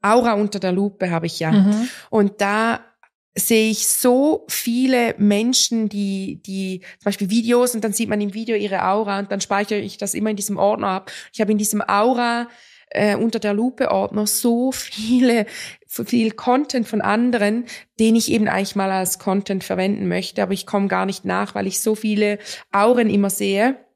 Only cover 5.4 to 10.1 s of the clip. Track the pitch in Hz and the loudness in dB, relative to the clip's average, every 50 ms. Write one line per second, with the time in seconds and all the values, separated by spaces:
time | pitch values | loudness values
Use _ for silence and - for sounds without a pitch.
5.4 | 220 240 254 - - - 240 226 220 208 - 202 202 196 196 190 190 190 - - | 2 2 2 2 0 0 0 0 -2 -2 -2 -4 -4 -2 -4 -4 -6 -8 -10 -12
6.4 | _ - 190 190 190 190 185 185 - - - _ _ 208 196 - 202 185 202 233 | _ -10 -6 -6 -4 -4 -6 -8 -10 -16 -20 _ _ -4 -2 -2 -2 0 2 0
7.4 | 226 226 240 240 247 247 247 226 208 226 196 - 233 208 214 208 208 202 190 214 | 2 4 4 4 4 2 0 -2 -4 -2 -2 -2 -2 -2 0 -2 -2 -2 -4 -6
8.4 | 226 226 233 208 202 208 190 185 - 185 190 208 220 202 202 196 202 202 202 202 | -4 -2 -2 -2 -2 -2 -2 0 0 2 2 0 0 -2 -2 -4 -4 -4 -6 -6
9.4 | 190 - 202 196 208 208 220 208 196 202 - - - 196 | -4 -2 -2 -2 0 -2 -2 -4 -4 -6 -8 -8 -6 -6